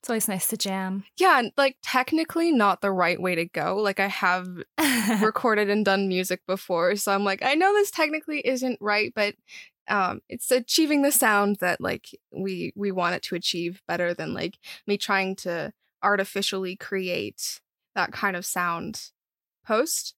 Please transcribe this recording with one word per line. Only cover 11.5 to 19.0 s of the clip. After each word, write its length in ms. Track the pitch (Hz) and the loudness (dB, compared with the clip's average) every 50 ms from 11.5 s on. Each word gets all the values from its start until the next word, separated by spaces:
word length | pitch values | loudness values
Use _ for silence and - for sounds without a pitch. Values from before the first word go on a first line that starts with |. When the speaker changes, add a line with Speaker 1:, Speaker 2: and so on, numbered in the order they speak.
| 208 - | 2 0
Speaker 2:
that, 180 | 185 180 175 - | 0 -2 0 0
like, 300 | - - - - _ - - - _ _ | -2 -4 -4 -6 _ -16 -20 -20 _ _
we, 420 | - - 190 196 190 175 170 - - | -10 -8 -6 -6 -4 -4 -6 -8 -6
we 160 | 202 202 202 | -4 -4 -4
want 240 | 190 185 175 175 180 | -2 0 0 0 0
it 60 | - - | -2 -4
to 120 | - 190 | -6 -6
achieve 460 | 175 - - - 175 170 170 180 190 _ | -4 -4 -4 -4 -2 -4 -4 -6 -8 _
better 260 | - 170 175 180 175 175 | -6 -2 -2 0 -2 -2
than, 200 | - 160 156 - | -4 -6 -6 -4
like, 240 | - - 175 - _ _ - - - _ | -4 -6 -6 -8 _ _ -20 -20 -12 _
me 120 | - 208 | -2 -2
trying 380 | 202 - - 202 190 190 190 190 | -2 0 0 0 0 0 0 -4
to 340 | - - 185 170 165 147 208 - _ _ _ _ _ - | -4 -4 -4 -4 -4 -6 -8 -10 _ _ _ _ _ 2
artificially 720 | 202 202 196 196 196 - 196 202 - - 190 190 180 185 | 2 2 2 0 -2 -2 -2 -2 -2 -2 -4 -4 -6 -8
create 840 | - - - 202 190 185 180 175 - 104 104 - - - - - - _ _ _ _ _ _ _ | -10 -8 -4 -4 -4 -2 -2 -4 -4 -4 -6 -8 -8 -8 -8 -8 -10 _ _ _ _ _ _ _
that 160 | 202 180 - | -4 -4 -4
kind 240 | - - - 196 185 | -4 -2 -2 -2 -2
of 100 | 175 185 | -2 -6
sound 680 | - - 185 180 175 170 170 - - 220 - | -4 -4 -2 -2 -2 -2 -4 -6 -8 -10 -12